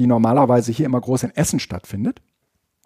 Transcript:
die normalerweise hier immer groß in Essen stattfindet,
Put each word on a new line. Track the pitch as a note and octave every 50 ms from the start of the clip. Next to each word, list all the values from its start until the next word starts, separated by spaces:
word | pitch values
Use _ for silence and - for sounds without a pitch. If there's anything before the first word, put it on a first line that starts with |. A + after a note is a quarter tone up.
die | B2 B2
normalerweise | A#2+ A2+ A2+ A2 B2 C#3+ C#3 A#2+ B2 B2 A2 A#2+ A2+
hier | - D#3
immer | B2+ B2+ B2
groß | - B2 C3 B2+ -
in | A2 -
Essen | - D#3+ - - C3+
stattfindet, | - - F2+ F2+ _ - - G2 G#2+ A3 - - _ _ _ _ _ _ _ _ _ _ _ _ _